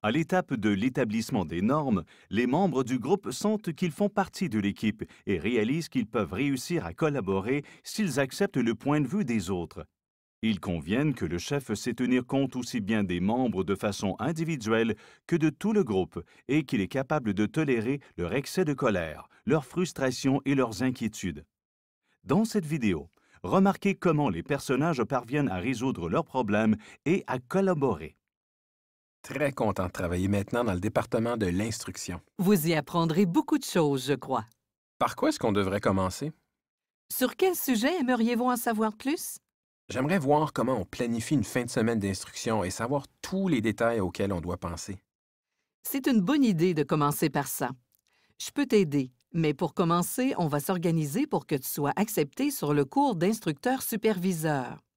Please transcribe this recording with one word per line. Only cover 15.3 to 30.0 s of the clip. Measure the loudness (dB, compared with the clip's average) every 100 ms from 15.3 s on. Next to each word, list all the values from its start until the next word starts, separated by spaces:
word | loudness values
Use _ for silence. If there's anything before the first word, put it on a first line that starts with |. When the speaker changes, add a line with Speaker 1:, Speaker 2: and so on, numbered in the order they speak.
Speaker 1:
de | 0 0
tout | 0 0
le | 2
groupe | 2 0 0 -6 -12 -18 -2
et | -2
qu'il | 0 -2
est | 0
capable | -2 -2 -2 0
de | 0 0
tolérer | 0 0 0 0 -4 -6 -6
leur | -2
excès | -2 -2 -2
de | 0
colère, | 0 0 0 -2 -8 -18 _
leurs | 0 0
frustrations | 0 -4 -4 0 -2 0 0 0
et | 2
leurs | 2 0 0
inquiétudes. | -2 -2 -6 -4 -8 -8 -14 _ _ _ _ _ _ _
Dans | 0 2
cette | 2 0 -2
vidéo, | 0 0 0 -4 _ _ _
remarquez | 0 4 4 4 -2
comment | 0 2 2 2
les | -2
personnages | -2 -4 0 0 2 0
parviennent | 0 -2 -2 -2 0
à | -2
résoudre | -2 -2 -2 -2 -2
leurs | -2 -2
problèmes | -2 0 2 4 2 -2 -8 -2
et | -2 -2
à | -8
collaborer. | -2 0 2 2 0 0 -6 _ _ _ _ _ _ _ _ _ _ _
Speaker 2:
Très | -10 -2 -2
content | 2 0 0 -2
de |
travailler | -2